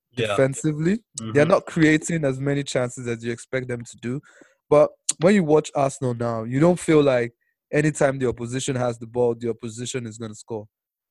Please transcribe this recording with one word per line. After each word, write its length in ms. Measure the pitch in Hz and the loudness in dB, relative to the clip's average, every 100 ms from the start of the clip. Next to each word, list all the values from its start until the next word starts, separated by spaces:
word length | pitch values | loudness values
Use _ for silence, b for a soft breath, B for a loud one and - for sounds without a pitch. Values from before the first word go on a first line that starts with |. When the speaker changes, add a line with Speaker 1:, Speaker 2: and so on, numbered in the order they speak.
| _ 120 | _ -6
Speaker 1:
Yeah. 100 | 110 | -2
Speaker 2:
defensively. 760 | 101 135 139 156 151 160 226 - - | 2 0 0 -4 -2 -2 -2 -6 -12
Speaker 1:
Mm-hmm. 120 | 113 | -2
Speaker 2:
They're 120 | 127 156 | 2 4
not 200 | 190 - | 2 0
creating 580 | - 156 156 156 170 143 | 2 4 4 0 -2 -2
as 140 | 131 | -2
many 240 | 139 143 | -2 -4
chances 440 | 139 135 123 - 120 | -2 -4 -4 -6 -8
as 160 | 117 | -6
you 80 | 117 | -6
expect 360 | 117 - 131 127 | -8 -6 -8 -6
them 160 | 120 | -10
to 140 | 117 - | -10 -12
do. 220 | 120 139 b b b b _ | -8 -8 b b b b _
But 200 | 147 151 - - - | 4 4 0 -10 0
when 160 | 170 208 | 4 4
you 80 | |
watch 280 | 156 151 151 147 | 4 2 2 -2
Arsenal 380 | 135 - 127 117 | -2 -2 -6 -4
now, 280 | 117 113 | -4 -4
you 160 | 113 131 | -4 2
don't 200 | 170 175 | 4 4
feel 220 | - 151 | 4 4
like 300 | 143 123 120 - _ _ _ | 6 2 -2 -8 _ _ _
anytime 460 | 147 151 147 143 135 | 0 0 2 0 0
the 80 | 123 | -2
opposition 480 | 113 117 131 - 127 | -2 -6 -6 -4 -2
has 220 | 123 117 | -4 -4
the 80 | 117 | -8
ball, 280 | 120 120 117 | -2 0 0
the 140 | 117 | -6
opposition 580 | 107 120 110 123 131 113 | -6 -10 -12 -10 -8 -10
is 100 | 110 | -12
gonna 160 | 113 107 | -14 -14
score. 300 | - 110 107 _ _ _ _ | -12 -12 -12 _ _ _ _